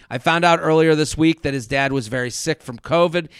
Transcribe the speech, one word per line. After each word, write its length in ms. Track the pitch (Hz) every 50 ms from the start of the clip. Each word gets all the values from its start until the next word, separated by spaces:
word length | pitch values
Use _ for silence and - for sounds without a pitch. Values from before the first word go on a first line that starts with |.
| - -
I 80 | 113 127
found 260 | - 165 165 170 170
out 140 | 170 170 165
earlier 360 | - 160 160 160 160 160 156
this 200 | 151 151 - -
week 260 | 143 160 160 160 - -
that 120 | 143 139
his 140 | 135 113 107
dad 240 | 139 139 139 135 135
was 160 | 135 113 107
very 200 | 123 127 123 123
sick 320 | - - - 165 151 -
from 200 | - - 120 -
covid, 480 | - - 143 170 175 180 160 175 165 147 _ -